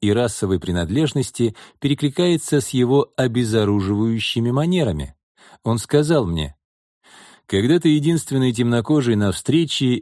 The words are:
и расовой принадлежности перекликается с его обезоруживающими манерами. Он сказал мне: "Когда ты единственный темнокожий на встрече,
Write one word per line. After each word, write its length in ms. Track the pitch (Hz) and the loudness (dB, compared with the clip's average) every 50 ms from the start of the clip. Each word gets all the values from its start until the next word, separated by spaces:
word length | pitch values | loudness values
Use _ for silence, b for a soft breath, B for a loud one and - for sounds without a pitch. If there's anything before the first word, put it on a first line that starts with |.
| - | -2
и 100 | 101 104 | 0 2
расовой 480 | 113 123 117 - - - 95 95 87 | 2 0 -2 -2 -4 -2 -2 -2 -2
принадлежности 960 | - - 87 90 87 78 98 135 160 143 - 143 127 - - - 123 117 107 B B B B B | -2 -4 -4 -2 -2 -2 -2 -2 -2 0 -2 -2 -4 -4 -4 -2 -2 -2 -2 B B B B B
перекликается 840 | - 139 135 - 143 147 131 - 175 180 175 156 - - - 147 | -4 -4 -2 -2 -2 -4 0 0 0 2 2 0 -2 0 0 0
с 80 | 127 - - | 0 0 0
его 400 | 127 123 120 131 139 - - _ | 0 2 4 4 2 2 0 _
обезоруживающими 1300 | - 131 127 113 123 123 110 107 113 107 104 104 101 95 95 104 104 107 113 113 113 113 - - 117 113 120 | -2 -2 0 0 0 0 2 2 2 2 2 2 0 0 0 0 0 0 -2 -2 -4 -4 -4 -2 -2 -2 0
манерами. 640 | 123 135 151 170 180 180 156 113 82 73 71 67 - _ _ _ _ b b b b b b | 0 0 0 0 0 0 0 0 -2 -4 -6 -8 -12 _ _ _ _ b b b b b b
Он 140 | 117 113 113 | -2 -2 -2
сказал 480 | - - - 147 151 147 170 151 120 | -2 0 0 2 2 4 2 0 0
мне: 300 | 87 85 82 76 71 73 _ _ _ _ _ _ _ _ _ B B B B B B B B B | 0 -2 -4 -4 -6 -8 _ _ _ _ _ _ _ _ _ B B B B B B B B B
"Когда 320 | _ - 98 104 123 160 175 | _ -2 0 2 4 2 2
ты 100 | - 165 | 4 2
единственный 640 | 151 151 143 160 170 156 - - 139 135 131 127 120 | 2 2 2 2 0 0 -2 -2 -2 0 0 0 0
темнокожий 640 | 107 123 120 120 120 113 - 151 151 131 120 113 | 0 0 0 0 0 0 2 0 2 2 2 2
на 160 | 104 104 101 90 | 2 0 0 -2
встрече, 640 | - - - 139 160 170 151 - - 139 127 123 113 | -4 -2 0 0 0 2 0 -2 -2 0 0 0 -2